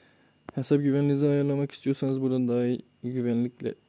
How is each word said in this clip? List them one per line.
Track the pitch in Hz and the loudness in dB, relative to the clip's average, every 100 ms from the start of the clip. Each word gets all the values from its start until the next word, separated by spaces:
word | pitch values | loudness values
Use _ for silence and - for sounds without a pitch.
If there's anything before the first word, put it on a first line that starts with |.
| _ _ _ _ - | _ _ _ _ -12
Hesap | - 131 143 | -8 0 2
güvenliğinizi | 143 139 143 139 147 | 4 2 2 2 2
ayarlamak | 143 143 139 143 | 2 0 0 -4
istiyorsanız | - 135 139 135 135 | -4 -4 -2 -2 0
buradan | 131 131 123 | 0 0 0
daha | 120 123 | 0 0
iyi | 123 - _ | -2 -6 _
güvenlikle | 123 127 120 117 120 - - - | -8 -4 0 0 -2 -4 -8 -8